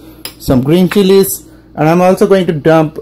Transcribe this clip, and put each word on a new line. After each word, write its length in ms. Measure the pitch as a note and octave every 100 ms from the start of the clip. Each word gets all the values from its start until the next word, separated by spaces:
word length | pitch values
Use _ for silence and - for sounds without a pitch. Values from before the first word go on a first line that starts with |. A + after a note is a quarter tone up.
| - - - -
some 240 | - C3
green 280 | C3 F3 F3+
chilies, 580 | G#3 F#3+ G3 F#3+ - - - - -
and 120 | D3+
I'm 140 | F3
also 240 | F3+ F#3+ G#3
going 200 | G3 F3
to 40 |
dump 460 | D#3 D#3+ D#3+ D#3 -